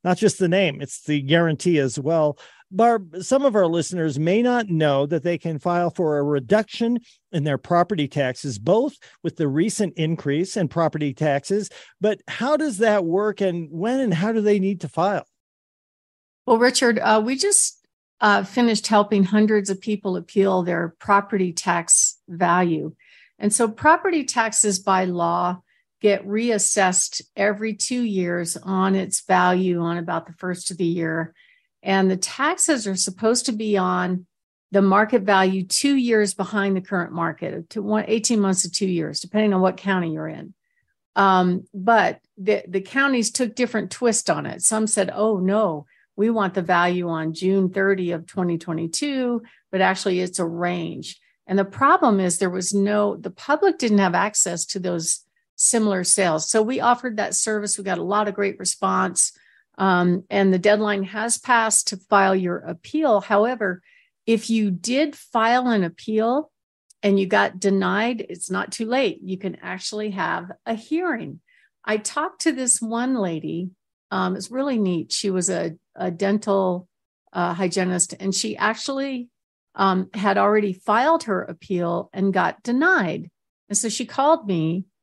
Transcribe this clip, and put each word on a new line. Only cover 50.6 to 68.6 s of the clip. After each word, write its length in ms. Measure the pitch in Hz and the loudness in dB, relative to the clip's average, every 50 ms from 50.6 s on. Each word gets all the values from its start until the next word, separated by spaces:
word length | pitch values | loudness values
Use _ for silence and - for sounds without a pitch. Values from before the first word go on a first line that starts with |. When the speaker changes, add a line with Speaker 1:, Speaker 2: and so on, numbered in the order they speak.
| 175 175 180 175 165 165 165 165 160 - - - _ _ _ _ _ - | -4 -2 -2 -4 -6 -8 -8 -10 -12 -14 -16 -18 _ _ _ _ _ -2
Speaker 2:
And 100 | 190 196 | 0 0
the 60 | 190 | 0
problem 560 | 196 - - 269 277 339 370 330 254 208 196 | 0 0 2 4 4 4 6 6 4 4 4
is 200 | 190 180 170 - | 2 0 0 0
there 100 | 202 185 | -2 -2
was 240 | 180 190 185 - 208 | -2 -4 -6 -2 0
no, 420 | 202 196 202 208 208 208 208 196 | 2 2 2 2 2 0 0 -2
the 160 | - - 190 | -4 -10 -12
public 460 | 180 - - - 285 311 403 392 349 - | -12 -12 -2 -2 0 2 4 2 2 2
didn't 220 | 262 233 208 202 | 0 2 4 4
have 160 | 196 185 175 | 4 4 2
access 500 | 175 185 214 208 - - 190 170 170 - | 0 0 0 0 -2 -2 -2 -2 -6 -6
to 140 | - - 196 | -6 -8 -6
those 460 | 180 180 175 165 165 165 - - - _ _ _ _ _ _ | -4 -4 -4 -4 -2 -4 -4 -4 -6 _ _ _ _ _ _
similar 480 | - - - - 233 220 208 196 185 180 | -2 -2 0 2 2 2 2 0 0 0
sales. 480 | - - - 190 175 156 160 156 - | 0 0 2 2 2 2 0 -2 0
So 100 | - 226 | 0 0
we 200 | 214 214 262 - | 0 0 -2 0
offered 340 | - 240 247 247 254 254 220 | 2 2 2 2 -2 -6 -4
that 200 | 208 202 - 180 | -4 -4 -2 -2
service. 420 | - - 226 214 214 208 202 - - | -4 -2 -2 -4 -4 -4 -4 -6 -6
We 80 | 196 | -4
got 140 | 190 180 170 | -4 -4 -4
a 40 | 170 | -2
lot 240 | 180 202 208 214 208 | -2 0 0 0 -2
of 80 | 196 | -2
great 240 | 202 202 196 202 - | -2 -4 -4 -4 -4
response. 720 | 185 180 - - - 190 190 190 190 190 185 - - - - _ _ _ _ _ _ _ _ - | -6 -6 -4 -2 -2 0 0 0 0 -2 0 -2 -2 -2 -4 _ _ _ _ _ _ _ _ 0
Um, 480 | 190 190 180 180 180 175 175 190 - _ | 2 2 4 4 4 4 2 0 -2 _
and 240 | 208 202 196 190 185 | 0 2 4 4 4
the 60 | 185 | 4
deadline 440 | 175 208 208 214 214 208 208 196 196 | 4 4 4 4 2 -2 -2 -2 -4
has 340 | 185 202 214 214 233 240 - | -6 -6 -6 -4 -4 -4 -4
passed 500 | - - 247 233 226 220 214 - - - | 0 2 2 2 4 2 0 0 0 -2
to 80 | - | -6
file 400 | 185 - _ 214 202 196 190 196 | -8 -2 _ 4 4 6 4 2
your 220 | 190 185 175 175 - | 2 0 -2 -4 -4
appeal. 640 | - 170 175 - _ - - 302 311 277 220 202 | -6 -10 -12 -12 _ -6 -4 0 2 4 2 2
However, 600 | 190 - 214 202 208 233 233 226 220 190 180 180 _ _ _ _ _ _ _ _ _ | 2 2 2 2 4 2 0 -2 -2 -4 -4 -6 _ _ _ _ _ _ _ _ _
if 240 | - 226 220 220 - | 0 0 0 2 0
you 220 | 226 226 214 202 | 0 0 2 0
did 440 | 185 165 175 226 247 269 311 302 285 | -2 -4 -4 -2 0 0 0 0 -2
file 540 | - - _ _ 233 220 226 240 254 254 247 | -10 -20 _ _ 0 2 4 2 2 2 2
an 160 | 233 208 180 | 2 2 0
appeal 640 | 170 - - - - 214 214 220 226 247 285 311 - _ _ _ _ _ _ _ _ _ _ | -2 -4 -8 -8 -4 -2 0 0 2 0 -2 -2 -6 _ _ _ _ _ _ _ _ _ _
and 160 | - 202 196 196 | 0 2 2 2
you 80 | 190 | 2
got 360 | 185 208 202 202 - - 185 | 2 2 2 0 0 -2 -2
denied, 640 | 202 202 196 196 190 180 185 202 220 240 247 220 202 - | 0 0 2 2 2 0 0 0 0 -2 -2 -4 -8 -12
it's 240 | 180 175 - - | -10 -12 -8 -6
not 220 | 185 190 | -4 -4